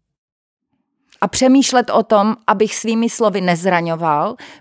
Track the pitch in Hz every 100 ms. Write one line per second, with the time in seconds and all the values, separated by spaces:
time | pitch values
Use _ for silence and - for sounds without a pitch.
0 | _ _ _ _ _ _ _ _ _ _
1 | _ _ 202 - 262 269 254 254 233 -
2 | - 214 208 - - 202 214 - 220 226
3 | 233 - 220 190 180 170 185 175 170 165
4 | 165 147 185 247 - -